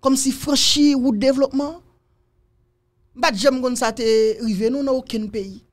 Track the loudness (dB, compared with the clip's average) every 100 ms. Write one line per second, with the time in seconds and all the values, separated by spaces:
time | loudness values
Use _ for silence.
0 | 0 0 0 -4 -2 0 0 4 4 4
1 | 0 0 0 2 0 0 -4 -8 _ _
2 | _ _ _ _ _ _ _ _ _ _
3 | _ -2 -2 2 2 2 -2 -2 -2 -2
4 | 2 4 4 0 -2 -2 0 0 0 -2
5 | -2 -6 -6 -8 -10 -12 _